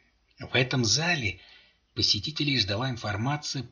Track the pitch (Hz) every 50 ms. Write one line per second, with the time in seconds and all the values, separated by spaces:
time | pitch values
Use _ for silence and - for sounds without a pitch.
0 | _ _ _ _ _ _ _ - - - - 123 131 127 - 127 120 104 95 143
1 | 160 175 175 143 117 98 92 - - - - - - - _ _ _ _ - -
2 | 104 - - 107 - 151 147 - 147 143 139 123 101 95 101 104 127 135 123 110
3 | - 104 104 104 113 131 147 147 - - - 139 117 -